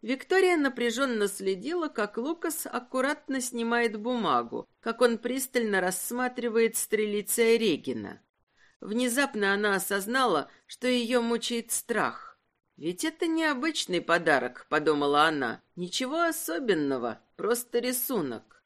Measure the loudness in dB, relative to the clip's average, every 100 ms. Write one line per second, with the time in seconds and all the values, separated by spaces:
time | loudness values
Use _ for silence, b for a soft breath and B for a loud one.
0 | -4 -6 2 4 6 4 2 2 0 2
1 | 0 2 0 0 -2 -2 -2 -4 -4 -2
2 | -4 -2 -4 -4 -4 -6 -6 -8 -4 -2
3 | -2 -2 -4 -4 -4 -4 0 2 0 -2
4 | -4 -2 2 2 0 -8 -10 _ -8 4
5 | 4 4 -2 -4 -2 -2 2 2 0 -2
6 | -6 -4 -4 -2 0 2 2 0 -2 0
7 | 0 -2 -2 2 4 6 4 0 -2 -6
8 | -6 -14 _ _ _ b b b -6 -2
9 | 0 0 0 0 2 2 2 0 0 -4
10 | 0 0 2 2 -2 B B -6 0 0
11 | 2 2 2 -2 -2 -6 -4 -6 -2 -2
12 | -2 -4 -16 -20 _ _ _ -10 -8 -4
13 | -4 -2 -2 0 0 0 -2 -4 -2 -2
14 | 2 2 4 2 0 -8 -2 0 2 2
15 | 4 4 4 4 -2 -4 _ -10 -6 -4
16 | -4 0 0 -2 -6 -4 0 2 2 0
17 | -2 -6 _ -6 -2 -2 0 -2 -2 -4
18 | -2 -2 -2 -6 _ _